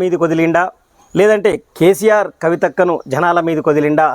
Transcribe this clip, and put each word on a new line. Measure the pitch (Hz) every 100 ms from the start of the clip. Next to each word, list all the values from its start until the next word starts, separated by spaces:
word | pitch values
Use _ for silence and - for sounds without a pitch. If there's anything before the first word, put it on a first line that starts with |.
మీదకి | 185 175 165
వదిలిండా | 165 165 165 185 - _ _ _ -
లేదంటే | 208 214 208 156 - -
కేసీఆర్ | 165 196 214 214 190 -
కవితక్కను | 165 170 180 - 180 165 -
జనాల | 131 175 170 165
మీదకి | 156 147
వదిలిండా | 151 147 151 156